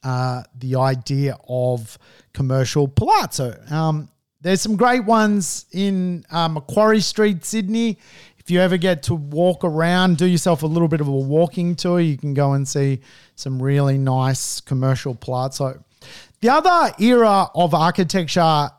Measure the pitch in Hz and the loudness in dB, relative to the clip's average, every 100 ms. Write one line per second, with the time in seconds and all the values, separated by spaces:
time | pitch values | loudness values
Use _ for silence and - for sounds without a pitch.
0 | 135 127 127 127 - 127 127 131 135 131 | -4 -4 -4 -6 -10 -12 -4 0 0 -2
1 | 117 139 139 127 _ 127 127 123 110 - | -4 -2 -2 -4 _ -4 -2 -2 -8 -20
2 | _ _ _ - 135 131 127 151 143 - | _ _ _ -6 -2 0 0 0 0 0
3 | 262 427 233 - 127 104 107 151 160 151 | 2 2 0 -6 -8 -8 -8 -4 -2 -2
4 | 143 _ _ _ 165 190 - 208 240 247 | -6 _ _ _ -2 -2 0 2 2 2
5 | 208 226 214 208 170 - - 180 196 190 | 2 2 4 2 -2 -8 -10 -4 -2 -2
6 | 180 175 - 160 165 156 139 - 214 220 | -2 -6 -6 -4 -2 -4 -4 0 4 4
7 | 180 - 214 185 - 220 190 226 233 196 | 0 0 0 0 -4 -4 -2 -2 -2 -4
8 | _ - - _ - 180 185 180 180 170 | _ -20 -20 _ -2 2 2 2 0 -2
9 | - 170 143 147 180 175 175 156 165 180 | -2 -6 -4 0 0 2 -2 0 0 2
10 | 185 165 180 175 185 160 156 165 170 156 | 2 2 2 2 2 0 0 0 0 0
11 | 147 139 135 151 170 - 175 170 180 175 | -2 -2 0 2 0 0 -4 -2 -2 0
12 | 170 139 147 139 143 139 139 147 139 131 | 0 -2 -4 -2 0 0 -2 -2 -2 -2
13 | - - _ _ - 131 131 139 139 135 | -8 -20 _ _ -8 -4 -2 0 2 0
14 | 135 131 131 131 - - - 131 131 131 | 0 0 0 -2 -6 -10 -6 -2 0 0
15 | - 117 - 127 131 135 135 135 _ _ | -4 -10 -6 -4 -4 -4 -6 -6 _ _
16 | - - - _ 220 285 339 349 269 - | -20 -20 -20 _ 2 4 4 4 2 2
17 | 214 247 226 196 180 - 175 156 165 180 | 4 6 6 4 2 0 0 2 2 0
18 | 175 190 160 - 165 156 143 | 0 0 -2 2 2 2 0